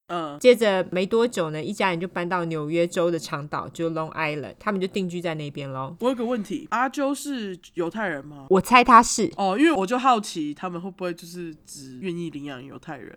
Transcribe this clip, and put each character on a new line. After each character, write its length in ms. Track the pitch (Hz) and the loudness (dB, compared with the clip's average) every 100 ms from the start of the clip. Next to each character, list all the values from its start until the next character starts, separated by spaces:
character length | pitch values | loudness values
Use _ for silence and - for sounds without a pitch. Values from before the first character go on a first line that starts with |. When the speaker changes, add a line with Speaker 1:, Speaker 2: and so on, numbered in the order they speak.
| - | -8
Speaker 1:
嗯。 300 | 170 156 143 | -6 -6 4
Speaker 2:
接 160 | 247 | 6
着 320 | 226 220 185 175 | 6 6 2 0
没 160 | 180 190 | -2 0
多 200 | 226 233 | 2 2
久 220 | 214 160 | 0 -2
呢， 140 | 156 | -4
一 100 | 151 | -6
家 160 | 208 196 | -2 0
人 100 | 170 | 0
就 80 | 185 | -4
搬 220 | - 175 | -4 -2
到 160 | 185 | -2
纽 240 | 165 160 151 | -2 -4 -2
约 180 | 170 170 | 0 0
州 240 | 180 170 | 2 0
的 80 | 165 | 0
长 300 | - 151 147 | -4 -8 -6
岛， 180 | 147 - | -8 -8
就 180 | - 165 | -6 -4
Long 200 | 160 160 | -4 -6
Island， 440 | - 156 151 113 - | -4 -4 -4 -8 -10
他 120 | - | -6
们 80 | 196 | -4
就 80 | 180 | -2
定 220 | 208 185 | -4 -4
居 100 | 175 | -4
在 160 | 170 156 | -6 -6
那 140 | 147 | -8
边 200 | 143 139 | -8 -8
咯。 240 | 131 135 165 | -8 -10 -4
Speaker 1:
我 100 | 233 | -2
有 40 | |
个 80 | 247 | -2
问 200 | 233 247 | -2 -4
题， 260 | 185 170 - | -4 -8 -4
阿 180 | 226 262 | -2 -2
啾 240 | 277 269 | -2 -2
是 440 | 277 294 262 208 180 - | -2 -6 -6 -8 -10 -10
犹 160 | - 170 | -6 -4
太 180 | 214 202 | -4 -4
人 160 | 147 | -6
吗？ 220 | 147 - - | -10 -12 2
Speaker 2:
我 100 | 190 | 4
猜 240 | - 240 | 8 8
他 180 | 247 233 | 10 10
是。 300 | 240 - 202 - | 10 4 0 0
Speaker 1:
哦， 180 | 196 196 | 0 4
因 60 | |
为 80 | 330 | 4
我 140 | 277 190 | 4 0
就 120 | 247 | 2
好 220 | 254 233 | 4 2
奇 320 | 208 175 147 | 0 -6 -6
他 160 | 147 185 | -6 -8
们 100 | 170 | -8
会 120 | 190 | -10
不 120 | 180 | -8
会 120 | 180 | -8
就 120 | 175 170 | -8 -12
是 280 | 175 170 151 | -12 -12 -14
只 340 | - 151 135 127 | -18 -18 -18 -10
愿 120 | 175 | -6
意 140 | 170 165 | -6 -6
领 160 | 147 | -8
养 180 | 143 131 | -10 -12
犹 160 | 135 123 | -14 -16
太 200 | - 139 | -14 -14
人。 180 | 95 | -14